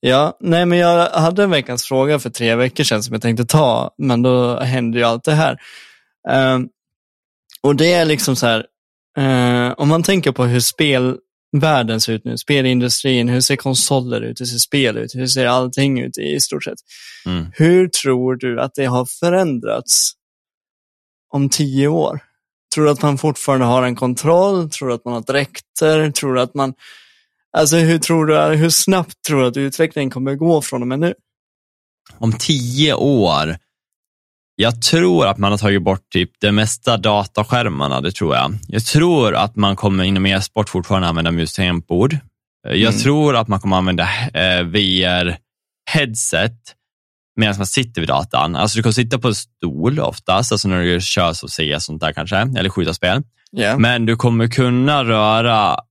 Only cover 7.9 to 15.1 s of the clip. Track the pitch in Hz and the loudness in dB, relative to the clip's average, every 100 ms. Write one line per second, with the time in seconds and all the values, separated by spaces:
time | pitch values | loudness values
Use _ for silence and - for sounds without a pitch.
7.9 | 175 160 151 - 127 120 113 - _ _ | 4 2 0 0 0 0 0 -4 _ _
8.9 | _ _ - 135 127 123 123 123 131 147 | _ _ -4 0 2 2 2 0 0 2
9.9 | 165 170 190 147 127 123 123 117 - 151 | 2 2 2 0 0 0 2 0 -2 0
10.9 | 131 127 131 _ _ _ 147 156 143 113 | 2 0 -2 _ _ _ 0 2 2 0
11.9 | 113 - 113 127 117 - 143 131 127 123 | -2 -2 -4 -6 -10 -2 0 2 0 0
12.9 | - 139 127 120 123 127 139 135 127 - | -2 0 0 0 0 0 -2 -2 -2 0
13.9 | 139 123 120 113 117 123 120 - 143 127 | -2 -2 -6 -6 -8 -8 -6 -2 0 0
14.9 | 110 113 | -2 -8